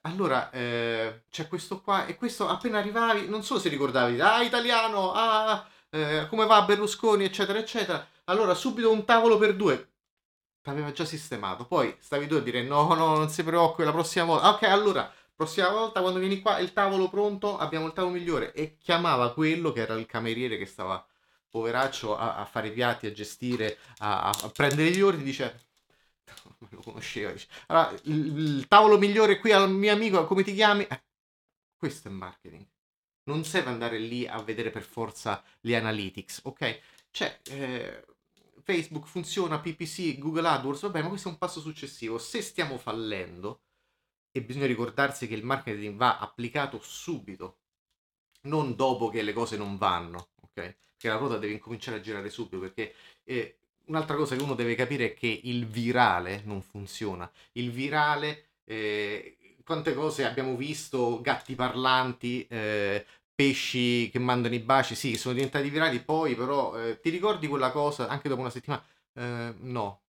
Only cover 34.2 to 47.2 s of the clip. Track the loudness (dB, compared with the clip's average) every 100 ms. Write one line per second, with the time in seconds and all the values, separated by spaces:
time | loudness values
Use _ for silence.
34.2 | -6 -8 -8 -6 -6 -8 -12 -8 -8 -6
35.2 | -6 -6 _ _ -2 0 0 -4 -6 -10
36.2 | -14 -12 -12 -6 -6 -6 _ _ _ -6
37.2 | -6 -8 -14 -10 -8 -6 -10 -12 -20 _
38.2 | _ _ _ _ -4 -2 -2 -10 -8 -10
39.2 | -6 -4 -2 -2 -6 -8 -10 -4 -4 -4
40.2 | -4 0 2 2 0 -4 -4 -4 -4 -6
41.2 | -10 -6 -8 -6 -12 -12 -16 -10 -8 -6
42.2 | -6 -8 -6 -6 -6 -6 -8 -6 -6 -6
43.2 | -8 -10 -12 -12 _ _ _ _ _ _
44.2 | _ -8 -8 -2 -2 0 -2 0 -2 -2
45.2 | -8 -8 -4 -6 -4 -8 -8 0 0 0
46.2 | -8 -10 -8 -6 -6 -8 -16 -14 -10 -10